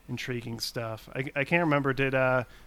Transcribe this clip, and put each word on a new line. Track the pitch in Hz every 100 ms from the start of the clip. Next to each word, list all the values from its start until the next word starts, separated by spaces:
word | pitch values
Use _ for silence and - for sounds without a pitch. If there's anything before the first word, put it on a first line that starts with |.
| -
intriguing | 123 - 123 113 117
stuff. | - 127 113 110 -
I, | 135 135 143
I |
can't | 139 170 165
remember, | 143 139
did, | 127 135 131
uh, | 131 127 120 -